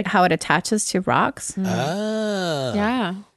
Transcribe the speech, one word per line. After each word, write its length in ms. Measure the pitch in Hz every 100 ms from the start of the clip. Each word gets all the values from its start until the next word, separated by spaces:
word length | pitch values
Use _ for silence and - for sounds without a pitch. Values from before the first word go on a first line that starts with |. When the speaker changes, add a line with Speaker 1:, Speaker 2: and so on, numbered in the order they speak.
| -
Speaker 1:
like, 20 |
Speaker 2:
how 160 | 196 180
it 60 |
attaches 540 | 165 - 160 - 214 -
to 120 | 185
rocks. 520 | 185 127 247 - -
Speaker 1:
Mm. 120 | - 185
Speaker 3:
Ah. 1080 | 147 143 196 214 220 214 196 180 147 127 202
Speaker 1:
Yeah. 380 | 208 254 180 190 -